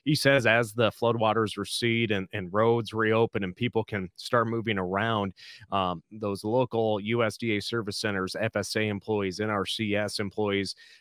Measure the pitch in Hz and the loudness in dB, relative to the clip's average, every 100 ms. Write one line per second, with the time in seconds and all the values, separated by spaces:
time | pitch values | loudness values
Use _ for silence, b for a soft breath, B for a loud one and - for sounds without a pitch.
0 | - 151 139 139 113 113 117 107 107 - | 0 2 4 4 4 4 2 2 0 2
1 | 117 113 110 107 107 - 98 - 120 113 | 0 2 2 2 0 -2 -6 -2 0 2
2 | 113 101 95 104 90 101 113 117 107 110 | 0 -2 -4 -6 -2 2 4 2 0 0
3 | 110 110 113 110 92 - 120 113 107 104 | 2 4 2 0 -4 -2 -2 0 -2 -4
4 | 92 - - 120 113 117 113 98 90 95 | -6 -10 0 0 2 -2 -2 -2 0 0
5 | 113 110 98 - B B - 98 92 85 | 0 0 -2 -6 B B -4 0 0 -2
6 | - 107 104 98 107 123 127 117 110 107 | -10 -6 -4 -4 0 0 2 0 0 0
7 | 107 117 110 - 117 104 - 117 104 - | -2 0 0 0 -2 -2 -2 -4 -4 -4
8 | 110 98 92 - 110 104 95 110 107 101 | -2 -2 -2 -2 -2 -2 -2 -2 -2 -2
9 | - 107 98 90 107 104 92 - 107 101 | -2 -2 0 -2 -2 -2 -2 -4 -2 0
10 | 104 - 101 - 104 101 95 - b b | -2 -4 -4 -2 0 0 -2 -8 b b